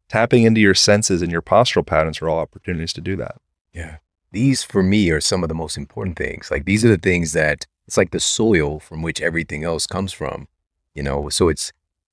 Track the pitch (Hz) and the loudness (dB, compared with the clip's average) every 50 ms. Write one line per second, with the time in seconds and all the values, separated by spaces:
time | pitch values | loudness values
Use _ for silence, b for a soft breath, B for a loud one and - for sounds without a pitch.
0 | _ _ - 107 117 120 - 120 113 113 113 110 107 98 92 - - - 104 104 | _ _ -2 0 0 4 4 6 6 6 6 6 6 6 6 4 4 4 4 4
1 | 110 - 98 87 87 87 87 85 80 - 92 104 123 - - 92 78 - - 78 | 2 0 0 0 0 -2 -4 -4 -2 2 4 4 4 4 2 -2 -2 0 0 0
2 | 78 80 76 - 80 80 80 82 78 - - - _ - 90 80 82 82 - - | 0 0 -2 -4 -4 -2 -2 -2 -4 -6 -10 -14 _ -8 -6 -6 -6 -8 -8 -8
3 | 85 92 98 92 - - - - _ _ _ _ _ _ - 85 82 78 78 76 | -8 -8 -6 -6 -8 -10 -12 -16 _ _ _ _ _ _ -14 -12 -12 -12 -14 -18
4 | _ _ _ _ _ _ - 95 123 139 135 127 - - - 101 92 92 101 107 | _ _ _ _ _ _ -4 0 2 2 2 0 -2 -4 0 0 2 4 4 4
5 | 101 85 80 76 - - 104 92 87 80 80 80 82 76 - - 71 - - - | 4 4 2 0 0 0 -2 -2 -2 -2 -4 -6 -8 -8 -10 -10 -12 -12 -10 -8
6 | 104 95 85 - - - - - - - - - 71 87 98 107 113 120 107 87 | -8 -8 -6 -6 -8 -8 -8 -10 -8 -6 -6 -4 0 0 2 4 6 6 4 4
7 | - 98 90 87 85 78 73 82 78 76 73 - - - _ _ _ - - - | 4 2 2 2 0 -2 0 0 0 0 0 -4 -6 -14 _ _ _ -4 0 0
8 | 98 85 - 87 - - - - 113 113 107 85 76 71 73 78 - - 80 80 | 0 0 0 -4 -4 -2 -2 0 2 2 2 2 2 0 -4 -8 -12 -14 -10 -8
9 | 80 82 78 - - 82 82 82 78 - 73 73 78 85 82 78 - - - 92 | -6 -6 -6 -4 -4 -4 -2 -4 -6 -6 -8 -8 -6 -4 -4 -4 -6 -6 -6 -6
10 | 98 92 - - 78 67 - - - - _ _ _ _ _ _ _ _ - 76 | -6 -6 -8 -8 -8 -8 -8 -10 -12 -18 _ _ _ _ _ _ _ _ -10 -8
11 | 69 69 67 71 71 76 - - 92 85 76 - - - - _ _ _ _ _ | -6 -4 -4 -4 -4 -4 -2 0 2 2 0 0 -6 -12 -14 _ _ _ _ _
12 | _ _ | _ _